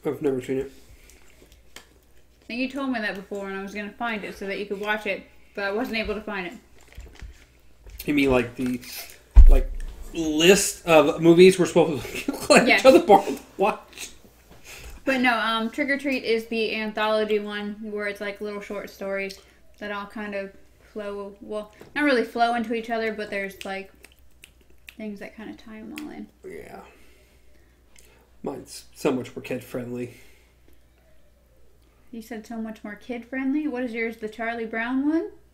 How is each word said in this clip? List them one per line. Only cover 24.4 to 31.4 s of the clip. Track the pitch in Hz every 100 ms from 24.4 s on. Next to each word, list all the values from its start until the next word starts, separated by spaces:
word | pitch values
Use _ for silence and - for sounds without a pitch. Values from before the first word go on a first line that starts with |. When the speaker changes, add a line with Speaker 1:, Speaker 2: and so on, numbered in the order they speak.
| - _ - - - -
Speaker 2:
things | 214 202
that | 202 -
kinda | 214
tie | - 226 220
'em | 220 -
all | -
in. | - 214 _ 190
Speaker 1:
Yeah. | - - - - - - - - - - - - _ _ - - - _ -
Mine's | - 135 - - -
so | - 160
much | 127 120
more | -
kid-friendly. | - 127 - 131 120 123 123 - - - _ _ - - - _ _ - - _